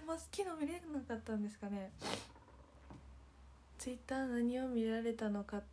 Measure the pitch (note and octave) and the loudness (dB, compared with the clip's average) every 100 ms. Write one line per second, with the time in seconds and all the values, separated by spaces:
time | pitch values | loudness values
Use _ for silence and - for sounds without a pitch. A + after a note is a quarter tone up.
0 | D#4 D#4+ - - F#4+ D#4+ D4 F4 E4+ D4 | -2 -4 -2 -2 0 0 0 -2 -4 -4
1 | A#3+ A3 A3+ G#3+ G#3 G#3 G3+ G3+ F#3+ - | -2 -4 -2 0 0 -4 -4 -2 -4 -6
2 | - - - - - - - - - - | -2 -2 -4 -16 -20 -20 -20 -20 -16 -16
3 | - - - - - - - - B3+ B3 | -16 -18 -18 -20 -20 -20 -18 -8 -6 -6
4 | - C4+ C4+ A#3+ A#3+ B3 C4 A#3+ A3+ A3+ | -2 0 4 6 6 4 4 4 6 4
5 | A#3 A3+ A3 G3+ G3+ G#3 - | 2 2 2 2 2 -2 -4